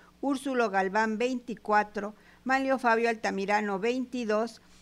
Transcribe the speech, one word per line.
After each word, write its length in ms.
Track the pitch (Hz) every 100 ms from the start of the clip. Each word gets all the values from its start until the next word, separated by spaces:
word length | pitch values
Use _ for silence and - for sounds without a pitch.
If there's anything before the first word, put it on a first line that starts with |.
| - _
Úrsulo 480 | 262 269 277 254 226
Galván, 480 | 190 190 196 220 214
veinticuatro, 1000 | 247 247 - 202 - 208 208 208 196 214 - - -
Manlio 340 | 262 269 262
Fabio 300 | 247 226 233
Altamirano, 720 | 226 208 190 196 208 208 190
veintidós, 800 | 220 254 247 254 226 214 233 - - -